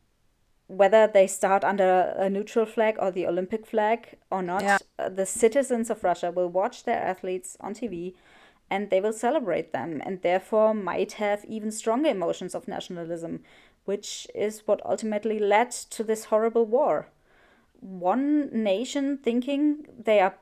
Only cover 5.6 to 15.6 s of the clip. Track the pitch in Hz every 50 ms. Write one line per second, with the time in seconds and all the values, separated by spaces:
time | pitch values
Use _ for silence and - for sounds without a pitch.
5.6 | 262 - 247 226 226 233 220 - - 180 170 - - 175 170 180 180 175 175 185
6.6 | 196 240 - - - 247 226 - - - 185 - - 185 185 185 - - - -
7.6 | - 196 214 - 254 214 180 170 175 185 180 _ _ _ _ - - - _ _
8.6 | _ - - 196 208 202 185 190 196 220 220 220 - 240 294 320 247 185 160 160
9.6 | 165 - - 131 120 165 160 135 - - 190 180 - 175 180 190 - - 226 214
10.6 | 220 220 214 214 196 170 - - 190 196 - - 214 202 208 208 - - 220 220
11.6 | 208 220 214 - - 226 220 262 311 311 220 190 170 170 165 - 185 180 - 175
12.6 | - - 185 - - - 185 170 170 165 170 165 165 165 165 165 - _ - -
13.6 | _ _ _ _ _ - 196 240 - - - - - - - - 202 214 214 -
14.6 | - - 202 - - - 190 - 226 214 214 208 214 220 220 214 208 202 202 214